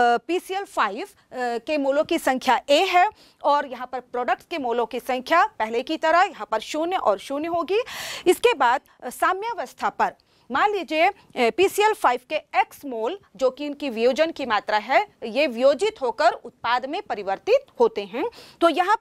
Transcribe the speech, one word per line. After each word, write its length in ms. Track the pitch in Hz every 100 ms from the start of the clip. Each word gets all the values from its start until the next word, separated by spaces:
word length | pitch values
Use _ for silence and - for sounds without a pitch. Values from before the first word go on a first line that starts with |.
| 240 233
पीसीएल 480 | - 349 - 381 392
फ़ाइव, 380 | 320 220 202
अ, 240 | - _ _ 254
के 420 | 247 233 - 302
मोलों 260 | 269 285
की 160 | 302 330
संख्या 420 | 302 262 - 233 -
ए 160 | 294 381
है 240 | 359 403 - _ _
और 240 | 294 285 285
यहाँ 220 | 240 247
पर 80 | 254
प्रोडक्ट्स 460 | 247 254 247 370 -
के 120 | 339
मोलों 280 | 240 233 233
की 140 | -
संख्या 460 | - 254 254 330 427
पहले 380 | - 220 233
की 140 | 254 311
तरह 240 | 320 339
यहाँ 260 | 392 214 214
पर 80 | 220
शून्य 360 | - 302 339 370
और 240 | - 196
शून्य 280 | - 277 330
होगी। 320 | 339 320 403 508 - - - 349
इसके 260 | 359 480
बाद, 280 | 320 247 262 _ _
अ, 60 | 254
साम्यावस्था 800 | - 339 381 440 349 - - 214
पर 240 | - 196 - _ _ -
मान 200 | 262 403
लीजिए, 340 | 403 277 311 359
अ, 80 | - _ -
पीसीएल 560 | 233 - 370 - 427
फ़ाइव 260 | 415 - 247 -
के 60 | 302
एक्स 500 | - 349 403 - 285
मोल 340 | 226 226 403 _ -
जो 140 | 254
कि 160 | 254 294
इनकी 240 | 285 285
वियोजन 420 | 220 240 254 320
की 140 | - 262
मात्रा 320 | 208 - 208
है 300 | 208 311 415 -
ये 240 | 240 214 302
वियोजित 540 | 226 262 294 415 427
होकर 300 | 254 226 320
उत्पाद 540 | - 240 _ 233 247 262
में 160 | 349
परिवर्तित 640 | - 220 190 190 - 539 - -
होते 240 | 226 220
हैं, 260 | 196 226 453 - - -
तो 80 | 339
यहाँ 260 | 294 359 427